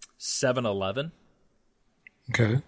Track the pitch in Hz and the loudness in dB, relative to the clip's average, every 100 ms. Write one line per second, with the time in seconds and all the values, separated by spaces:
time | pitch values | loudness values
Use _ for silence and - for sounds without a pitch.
0 | - _ - - 131 127 117 98 95 107 | -20 _ -6 0 2 2 0 0 -2 -2
1 | 160 - _ _ _ _ _ _ _ _ | -6 -12 _ _ _ _ _ _ _ _
2 | - _ - 117 110 127 | -20 _ -6 2 2 2